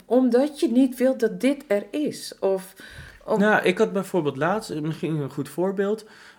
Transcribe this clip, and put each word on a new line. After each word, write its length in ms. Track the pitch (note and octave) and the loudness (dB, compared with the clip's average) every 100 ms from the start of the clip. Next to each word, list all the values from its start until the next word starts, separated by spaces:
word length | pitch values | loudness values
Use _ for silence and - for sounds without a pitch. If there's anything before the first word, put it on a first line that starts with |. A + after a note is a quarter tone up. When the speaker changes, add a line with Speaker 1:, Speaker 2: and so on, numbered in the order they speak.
| - | 0
Speaker 1:
omdat 540 | B3 B3+ A#3+ D4 - | 2 4 4 2 0
je 80 | D4 | 2
niet 260 | A#3+ C4+ - | 4 2 2
wilt 220 | B3+ C4 | 0 2
dat 220 | A3+ F3+ | -2 0
dit 220 | B3+ C#4+ - | 0 0 -2
er 160 | G3+ G3+ | -2 -2
is. 420 | D4+ C#4+ - - - | -4 -4 -6 -12 -4
Of 340 | G3 F#3+ F#3 - - - - - - | -2 -2 -6 -20 -20 -20 -20 -12 -2
om- 140 | A3 | 2
Speaker 2:
Nou, 240 | G#3 G#3 | 4 4
ik 140 | - F#3 | 4 2
had 160 | A3 | 0
bijvoorbeeld 440 | F#3+ F#3 F#3 D3 C3 | -2 -2 -2 -2 0
laatst, 320 | D#3+ G#3+ - | -2 -2 -4
eh, 100 | D#3 | -6
misschien 360 | D3+ D3+ D#3 D#3 | -6 -4 -4 -4
een 160 | C3+ | -4
goed 180 | - C3+ | -6 -6
voorbeeld. 560 | - F#3 F#3+ G3 A3 - - - | -2 -2 0 -2 -4 -8 -20 -20